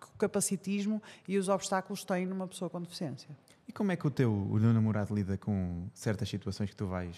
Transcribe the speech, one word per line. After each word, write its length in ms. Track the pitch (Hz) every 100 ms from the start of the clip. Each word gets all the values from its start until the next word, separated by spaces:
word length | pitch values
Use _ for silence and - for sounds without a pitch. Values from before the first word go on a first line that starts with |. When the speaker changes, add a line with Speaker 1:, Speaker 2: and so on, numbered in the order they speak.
Speaker 1:
que 60 | -
o 60 | -
capacitismo 840 | 208 202 - 196 - 202 202 214 - - -
e 100 | 196
os 100 | 190
obstáculos 560 | 196 - 190 185 202
têm 200 | - 180 185
numa 200 | 190 180
pessoa 220 | - 170
com 100 | 175
deficiência. 500 | 170 - 151 127 - 143 - - -
Speaker 2:
E 60 |
como 180 | - 202
é 60 | 175
que 100 | 151
o 40 |
teu, 220 | 123 120
o 260 | 104 101 107
teu 120 | 117
namorado 400 | 113 110 107 101
lida 220 | 104 95 98
com 500 | - 98 90 87 95
certas 360 | - 113 98 -
situações 420 | 101 - 95 104
que 60 | -
tu 100 | 98
vais, 300 | 90 87